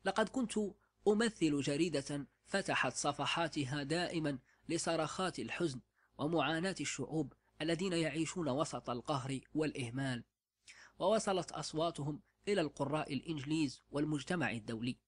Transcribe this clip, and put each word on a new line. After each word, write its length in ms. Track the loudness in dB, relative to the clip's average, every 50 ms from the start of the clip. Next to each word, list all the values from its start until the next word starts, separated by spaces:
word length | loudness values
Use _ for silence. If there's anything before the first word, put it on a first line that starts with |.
| _
لقد 240 | 0 2 2 0 2
كنت 240 | 0 -2 -2 0 0 -2 -2 -2 -6 _ _ _ _ _ _ 4
أمثل 520 | 4 6 4 2 2 2 2 4 4 2
جريدة 680 | 2 0 2 2 2 2 2 -2 -2 -2 -4 -6 -6 -8 _ _ _
فتحت 460 | -2 -2 -2 0 2 2 2 2 2
صفحاتها 920 | 0 0 0 0 0 0 -2 0 2 0 0 0 0 -2 -2 0 -2 -2
دائما 560 | 0 0 0 0 0 0 -2 0 0 0 -2 -2 _ _ _ _ _ -4
لصرخات 720 | -2 -2 0 0 2 0 0 -2 -2 -2 -2 -2 -2 -4
الحزن 420 | -6 -6 -2 0 0 0 0 -4 -12 _ _ _ _ _ _ -2
ومعاناة 560 | 0 2 2 2 2 2 0 0 0 -2 -2 -2
الشعوب 520 | -4 -4 -4 -4 -6 -2 0 -2 -2 -2 -6 _ _ _ _ _
الذين 300 | 0 0 0 0 0 0
يعيشون 560 | 2 2 2 0 0 0 -2 -2 -2 -2 0 0
وسط 420 | 2 2 0 0 -2 -6 -4 -4
القهر 500 | -4 -4 -2 -2 -2 -2 0 -2 -6 -6 -6 _ 0
والإهمال، 680 | 0 0 0 -2 -4 -6 -4 -4 -2 -2 -2 -2 -4 -8 _ _ _ _ _ _ _ _ -20 -20 -20 -20 -20 _ 0
ووصلت 540 | 2 4 4 4 2 2 0 0 0 -2
أصواتهم 680 | -6 -8 -8 -4 0 0 0 0 0 -2 -4 -4 -4 -6 _ _ _ _ _ 2
إلى 120 | 2 2
القراء 540 | 2 0 0 -2 0 0 2 0 0 0 -2
الإنجليز 680 | -4 -2 -2 -4 -4 -2 0 2 2 2 0 0 -8 _ _
والمجتمع 600 | -2 -2 0 0 0 -2 0 -2 0 0 2 0
الدولي. 460 | -2 -4 -4 -6 -4 -2 -2 -4 -4 _ _